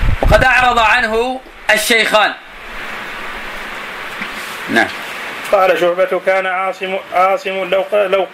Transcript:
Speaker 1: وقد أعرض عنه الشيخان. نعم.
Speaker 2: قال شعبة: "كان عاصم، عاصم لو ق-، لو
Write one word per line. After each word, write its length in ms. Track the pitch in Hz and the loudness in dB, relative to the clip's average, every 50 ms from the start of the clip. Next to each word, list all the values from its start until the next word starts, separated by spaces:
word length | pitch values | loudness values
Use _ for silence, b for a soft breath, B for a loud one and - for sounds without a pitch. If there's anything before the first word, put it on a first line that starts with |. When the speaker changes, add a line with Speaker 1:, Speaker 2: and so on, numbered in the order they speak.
| - - - - | 2 2 4 4
Speaker 1:
وقد 220 | - - 208 214 254 | 4 4 6 6 6
أعرض 360 | 262 240 254 254 247 233 233 | 6 4 4 4 4 4 4
عنه 600 | 226 208 226 247 233 214 220 226 240 254 254 262 - - - - - - | 4 4 4 2 2 0 0 0 -2 -2 -4 -8 -10 -16 -18 -8 0 0
الشيخان. 640 | 214 214 214 - 233 220 208 - 208 214 196 170 - - - - - - - - - - - - - - - - - - - - - - - - - - - - - - - - - - - - - - - - - - - - - - - - | 0 2 2 2 2 2 2 4 4 4 4 2 0 -6 -16 -20 -18 -18 -16 -14 -12 -12 -12 -10 -12 -12 -12 -12 -12 -12 -12 -12 -12 -12 -12 -12 -12 -12 -12 -12 -12 -12 -12 -12 -12 -12 -12 -12 -10 -10 -10 -10 -10 -10 -10 -10 -10 -10 -6 0
نعم. 180 | 120 113 104 - - - - - - - - - - - - - | 2 2 2 2 -2 -10 -12 -12 -10 -10 -10 -10 -10 -10 -2 0
Speaker 2:
قال 280 | 208 196 185 185 170 160 | 2 4 4 4 4 4
شعبة: 420 | 180 175 175 185 190 185 196 180 185 | 2 2 2 2 0 0 0 -2 0
"كان 200 | 190 190 190 185 | 0 0 0 0
عاصم، 520 | 185 180 185 190 190 180 - 196 185 190 190 - - - | -2 -2 -2 -2 -4 -4 -6 -6 -6 -6 -6 -6 -2 2
عاصم 560 | 180 185 190 196 180 185 190 190 190 185 180 | 2 4 4 2 0 -2 -4 -4 -4 -2 0
لو 120 | 185 190 | 0 0
ق-، 260 | 190 - 214 208 202 | 0 0 0 0 2
لو 200 | 185 190 196 180 - | 2 2 0 0 -2